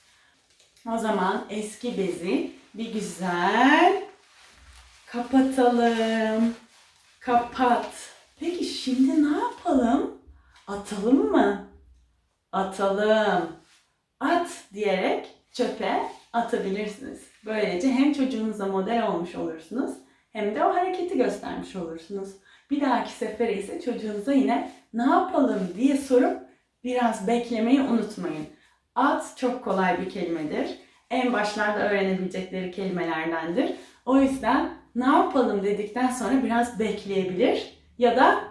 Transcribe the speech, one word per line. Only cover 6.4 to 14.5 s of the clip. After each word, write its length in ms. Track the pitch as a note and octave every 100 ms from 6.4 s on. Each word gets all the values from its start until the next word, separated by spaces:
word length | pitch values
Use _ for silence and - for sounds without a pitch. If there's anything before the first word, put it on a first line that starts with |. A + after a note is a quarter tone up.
| A#3 A#3 - _ _ _ _ _
Kapat. 720 | - A#3+ A#3+ - B3 - - - - - _ -
Peki 260 | E4+ F4 -
şimdi 580 | - - B3+ C4+ D#4+
ne 140 | C#4+ D#4+
yapalım? 800 | A#4+ - - C4+ A#3 C4+ - - - - _ _ -
Atalım 640 | G3+ G3+ G#3 G#3+ C4+ G#4+
mı? 360 | F4+ G3+ G3+ - - _ _ _ _ _ _ _
Atalım. 1000 | F#3+ F#3+ - G3 G3 G#3+ A3 G#3 F3+ E3 - _ _ _ _ _ -
At 440 | C#4 F4 F4